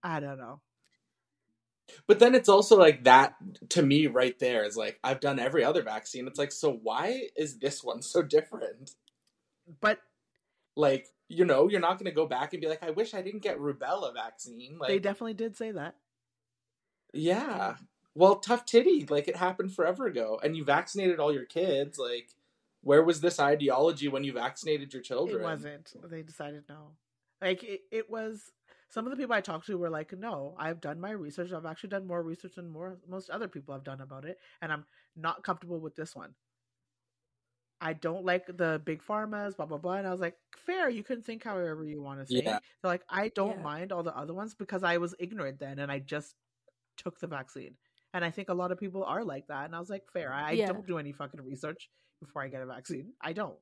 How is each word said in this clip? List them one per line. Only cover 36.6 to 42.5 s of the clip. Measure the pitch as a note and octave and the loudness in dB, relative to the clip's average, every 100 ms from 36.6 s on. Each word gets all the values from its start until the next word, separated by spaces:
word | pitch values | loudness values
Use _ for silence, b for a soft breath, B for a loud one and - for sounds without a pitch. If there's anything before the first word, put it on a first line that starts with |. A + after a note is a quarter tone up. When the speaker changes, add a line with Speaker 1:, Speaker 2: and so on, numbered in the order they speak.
| _ _ _ _ _ _ _ _ _ _ _ _ | _ _ _ _ _ _ _ _ _ _ _ _
Speaker 1:
I | D#3+ | -6
don't | D#3+ E3 F3 | -4 -4 -4
like | F#3 F3+ F3+ | 0 -2 -2
the | F3+ E3+ D#3 D#3 | -2 0 0 -4
big | D#3 | -8
pharmas, | - G#3+ G#3+ G#3+ G3+ G3 | -4 -6 -4 -6 -8 -6
blah, | D3+ | -8
blah, | D3+ | -6
blah." | F3 F#3+ | -4 -4
And | G3 | -4
I | |
was | F#3 | -4
like, | F3 - _ - | -6 -8 _ -16
"Fair, | - F#4 D#4+ | -6 -2 -2
you | A#3 | -2
can | G#3 B3 | -6 -8
think | A3+ A3+ | -8 -12
however | A3+ G3 E3+ D#3 | -8 -4 -4 -6
you | D#3 D3+ | -8 -10
wanna | C#3 C#3 C3+ | -10 -12 -4
think." | B2+ | -2
Speaker 2:
Yeah. | C#3+ | 0